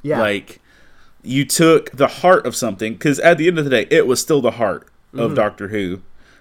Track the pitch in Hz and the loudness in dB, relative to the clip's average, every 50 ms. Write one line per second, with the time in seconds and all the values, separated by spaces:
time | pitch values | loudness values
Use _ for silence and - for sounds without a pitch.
0 | - 143 151 123 110 104 101 95 - - - - _ _ _ _ _ _ - - | -6 -4 -2 -2 0 -2 -2 -4 -8 -12 -20 -20 _ _ _ _ _ _ -20 -20
1 | - - _ _ - - 127 139 143 - - - 165 160 160 147 - - - 127 | -20 -20 _ _ -10 -4 -4 -2 -2 -2 0 2 4 4 4 4 0 -2 -2 -2
2 | 139 120 - - - 180 185 - - 127 110 - 127 113 98 92 110 110 113 - | -2 -2 0 0 2 4 4 4 2 -2 -6 -6 -6 -6 -6 -6 -8 -8 -8 -4
3 | - 151 139 - - 170 175 151 156 180 175 160 147 139 127 113 - - 156 165 | -2 -2 0 2 4 2 4 4 2 0 0 0 0 0 0 0 0 2 2 2
4 | - 123 127 - - - 156 143 117 120 - 120 117 98 87 - - _ _ _ | 2 2 0 -2 0 0 0 0 0 0 -2 -2 -2 -4 -4 -6 -10 _ _ _
5 | _ _ - 131 117 110 101 120 107 104 - - 101 95 107 104 98 87 90 92 | _ _ -8 -6 -4 -2 0 0 -2 -2 -4 -6 -10 -8 -6 -4 -4 -4 -6 -10
6 | - - - - - _ _ _ | -12 -18 -20 -20 -20 _ _ _